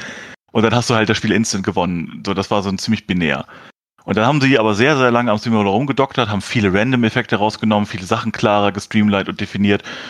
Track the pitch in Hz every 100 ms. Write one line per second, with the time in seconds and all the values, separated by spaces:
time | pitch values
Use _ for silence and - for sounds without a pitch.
0 | - - - - _ 113 110 120 120 113
1 | 110 107 107 98 113 98 95 92 90 87
2 | 78 - 98 95 98 104 98 95 - 107
3 | - 90 80 69 - - - _ _ _
4 | - 98 117 147 135 127 110 101 135 143
5 | 127 120 123 107 120 110 101 101 143 131
6 | 135 - 110 104 - 123 101 95 123 127
7 | 113 127 113 107 107 - 110 104 104 95
8 | 90 113 113 - 113 104 101 98 - 110
9 | 104 101 113 - 104 95 101 101 - -
10 | -